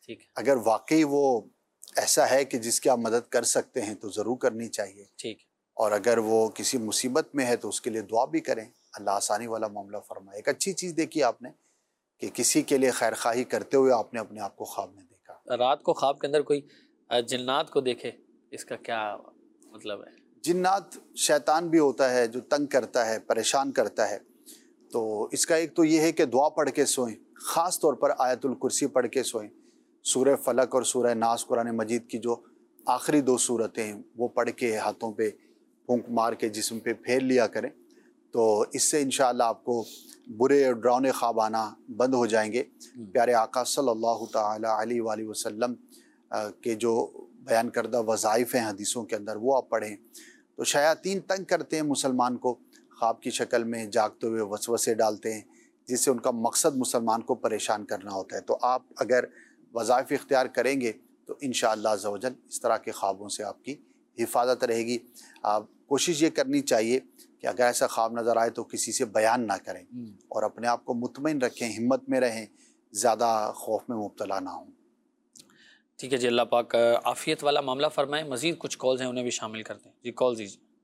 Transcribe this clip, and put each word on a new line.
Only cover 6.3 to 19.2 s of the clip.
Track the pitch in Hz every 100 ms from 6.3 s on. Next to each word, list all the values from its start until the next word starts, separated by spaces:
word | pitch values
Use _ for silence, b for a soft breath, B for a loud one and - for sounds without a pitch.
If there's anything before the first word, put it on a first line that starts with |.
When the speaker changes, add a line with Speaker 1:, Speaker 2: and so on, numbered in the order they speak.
| 113 110
Speaker 2:
کسی | - 104 131
مصیبت | 110 101 127 135 156 143
میں | 127
ہے | 117
تو | 107
اس | 98
کے | 127
لیے | 110
دعا | 101 110 135
بھی | 160
کریں، | 143 117 110 _ _
اللہ | - 101
آسانی | 98 - 107 117
والا | 113 107
معاملہ | 104 98 101 -
فرمائے۔ | - 95 98
ایک | 107
اچھی | 135 -
چیز | 185 180 160
دیکھی | 156 156
آپ | 127 -
نے | 120 - _ _ _ _ _ _
کہ | 107
کسی | - 117 156
کے | 135 139
لیے | 131
خیر | 120 117
خواہی | 110 123 117
کرتے | 127 117 101 139
ہوئے | 131
آپ | 123 104
نے | 120
اپنے | 104 107
آپ | 98 _
کو | 107
خواب | - 101
میں | 98
دیکھا۔ | 95 _ _ - - 123
Speaker 1:
رات | 123 147
کو | -
خواب | 160 135 139
کے | 143
اندر | 147
کوئی، | 139 147 139 b b b _
آ، | 120
جنات | 120 127 127 139 160
کو | 147
دیکھے، | 127 120 123 - _ _ _
اس | - -
کا | 117
کیا | - 117 107 101